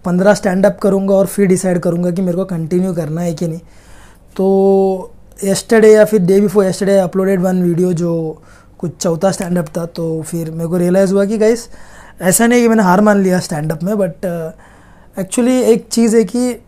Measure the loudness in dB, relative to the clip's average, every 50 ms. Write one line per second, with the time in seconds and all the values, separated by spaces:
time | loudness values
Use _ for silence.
0 | -2 -2 -2 2 4 4 2 2 0 -2 0 2 0 0 0 0 -2 0 0 0
1 | 0 2 2 2 2 0 0 0 2 2 2 0 0 -2 -2 0 -2 -2 -2 -2
2 | -2 -2 -2 -2 -2 -2 -2 -4 -4 -6 -6 -8 -6 -2 -2 -2 -2 -2 -4 -6
3 | -6 -6 -6 -4 -4 -6 -4 -4 -6 -6 -6 -8 -14 -20 -20 -20 -20 -20 -20 -20
4 | -20 -20 -20 -20 -20 -14 -6 -2 0 0 2 2 4 4 4 2 2 0 -2 -4
5 | -10 -16 -20 -20 -20 -20 -12 -6 -2 -2 -2 -2 0 2 4 6 8 8 8 6
6 | 6 4 2 0 2 2 2 2 2 2 2 0 0 0 -2 -2 0 2 2 2
7 | 0 0 -2 -2 0 0 0 0 0 0 0 0 0 0 0 0 0 0 0 -2
8 | -2 -2 -4 -4 -6 -8 -10 -14 -20 -20 -20 -20 _ -20 -14 -10 -10 -10 -8 -4
9 | -4 -4 -2 0 -2 -2 -2 -2 -4 -4 -4 -4 -4 -6 -8 -8 -10 -8 -8 -8
10 | -6 -6 -6 -6 -8 -8 -8 -8 -8 -8 -8 -8 -6 -4 -2 -2 0 2 2 2
11 | 2 2 2 0 0 0 0 0 2 2 2 0 -4 -14 -20 -20 -20 -20 -20 -20
12 | -20 -20 -16 -4 -2 -2 2 2 2 4 4 4 4 4 2 2 4 4 4 4
13 | 4 4 2 2 2 0 0 -2 -2 -4 -8 -6 -6 -6 -6 -6 -6 -4 -2 -2
14 | -4 -4 -4 -8 -8 -8 -8 -8 -10 -12 -14 -16 -20 -20 -20 -20 -20 -20 -20 -20
15 | -20 -14 -10 -10 -10 -4 -2 0 0 2 2 2 2 2 2 0 0 -4 0 0
16 | 2 4 4 2 0 0 -2 -4 -4 -4 -6 -8 -16